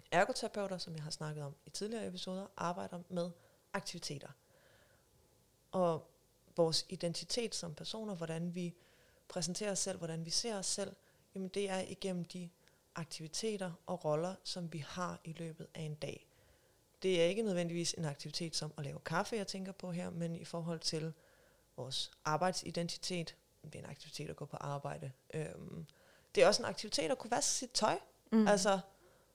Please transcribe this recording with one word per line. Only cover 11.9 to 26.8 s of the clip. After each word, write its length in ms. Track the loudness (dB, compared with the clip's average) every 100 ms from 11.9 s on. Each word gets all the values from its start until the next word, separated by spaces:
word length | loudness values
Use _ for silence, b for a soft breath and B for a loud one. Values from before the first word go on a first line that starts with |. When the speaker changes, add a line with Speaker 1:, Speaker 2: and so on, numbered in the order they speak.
| -4 -2 -2
Speaker 1:
de 240 | -2 -6 -10 -12 b b b
aktiviteter 800 | -8 -8 -6 -6 -2 0 0 -4 -6 -4
og 180 | -2
roller, 300 | 2 2 2 -4
som 280 | -6 -4 -4
vi 60 | -6 -6
har 320 | -4 -4 -4
i 80 | -8
løbet 340 | -8 -8 -8 -12
af 60 | -8
en 120 | -6
dag. 320 | -4 -6 -8 -12 b b b b b b -2
Det 200 | 4 6
er 20 | 6
ikke 160 | 6
nødvendigvis 520 | 2 2 2 2 0 0
en 60 |
aktivitet 520 | 0 -2 -4 -4 -2 -2
som 160 | -4 -4
at 60 |
lave 140 | -6 -4
kaffe, 380 | 0 2 2 0
jeg 100 | -2
tænker 260 | -4 -6
på 180 | -6 -4
her, 180 | -4 -2
men 260 | -2 -2 -4
i 80 |
forhold 360 | -4 -4 -2 -2
til 320 | 0 0 -2 -6 b b b b b -10
vores 340 | -4 -2 -4 -4
arbejdsidentitet, 1120 | 2 4 4 2 -2 -2 -2 -2 -2 -2 -4 -8 _ _
det 100 | -14
er 40 | -12
en 120 | -10
aktivitet 400 | -12 -10 -8 -6
at 60 | -6
gå 80 |
på 120 | -8 -6
arbejde. 560 | -4 -4 -4 -6 -6 -10 -8
Øhm, 520 | -4 -4 -6 -10 -10 -12 b b b b
det 80 | 8
er 40 | 8
også 160 | 8
en 60 | 2
aktivitet 420 | -4